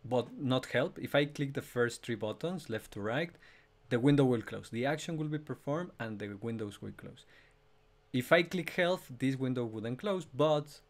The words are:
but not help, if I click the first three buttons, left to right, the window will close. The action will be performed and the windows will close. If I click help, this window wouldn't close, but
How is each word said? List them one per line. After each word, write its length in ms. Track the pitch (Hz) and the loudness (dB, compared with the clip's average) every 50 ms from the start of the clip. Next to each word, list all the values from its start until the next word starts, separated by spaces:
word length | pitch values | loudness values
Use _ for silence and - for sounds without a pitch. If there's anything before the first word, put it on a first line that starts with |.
| - | -6
but 340 | 117 123 123 117 120 254 - | 0 0 0 0 0 -4 -4
not 260 | 147 123 127 127 - | 0 2 2 2 2
help, 340 | - - 120 139 - - - | 0 0 0 0 0 -2 -8
if 160 | - - - | -6 0 2
I 80 | 143 147 | 2 2
click 300 | 143 147 - 147 139 139 | 2 -2 -4 -4 -4 -4
the 80 | 135 | -6
first 420 | - - - 123 120 117 - - - | -6 -4 2 2 2 2 2 -4 -6
three 100 | - 117 | -6 -4
buttons, 560 | 101 110 107 - - - 165 185 170 - - | -2 -2 -4 -4 -4 -4 -6 -6 -6 -6 -4
left 220 | 110 110 - - | -6 -6 -6 -6
to 80 | - 107 | -8 -6
right, 320 | 101 107 117 143 170 175 - - - - - - _ _ _ _ _ - | -4 -2 0 -2 -2 -4 -8 -16 -20 -20 -20 -20 _ _ _ _ _ -2
the 80 | 127 120 | 0 4
window 260 | 123 143 147 139 139 | 6 6 6 8 6
will 180 | 127 123 113 | 6 4 2
close. 280 | 107 - 110 101 95 - | 0 -6 -10 -10 -10 -6
The 160 | 113 113 123 | -4 -2 0
action 300 | 139 156 151 - - 165 | 0 -2 -2 -4 -6 -6
will 100 | 156 156 | -4 -4
be 120 | 151 151 151 | -4 -4 -6
performed 520 | 151 - 127 - - 143 143 165 180 180 - - | -6 -8 -10 -8 -4 -4 -4 -4 -4 -6 -8 -10
and 220 | 117 113 107 101 | -8 -8 -6 -6
the 140 | 107 101 101 98 | -6 -8 -8 -6
windows 400 | 120 117 113 110 107 104 98 - | -6 -6 -4 -4 -6 -8 -8 -10
will 120 | 107 101 | -12 -12
close. 320 | 98 - - - 123 - - - - - - _ _ _ _ _ _ _ _ _ _ _ _ _ | -12 -12 -16 -18 -18 -18 -20 -20 -20 -20 -20 _ _ _ _ _ _ _ _ _ _ _ _ _
If 220 | - 127 123 - | -2 0 4 6
I 100 | 165 175 | 6 6
click 280 | 175 170 - 180 156 - | 6 4 -2 -4 -4 -2
help, 320 | - - 180 170 185 180 - - 131 120 | 0 2 2 2 2 0 -4 -10 -6 -2
this 180 | 131 135 135 | 0 0 0
window 300 | 127 131 127 127 123 120 | 0 0 0 0 0 -2
wouldn't 320 | 113 110 110 104 117 123 127 | -2 -4 -4 -4 -4 -4 -4
close, 260 | - 208 190 185 151 | -2 -2 -2 -4 -4
but 560 | - 123 127 147 156 151 147 151 - - - - | -6 0 2 4 4 4 2 0 -4 -14 -20 -20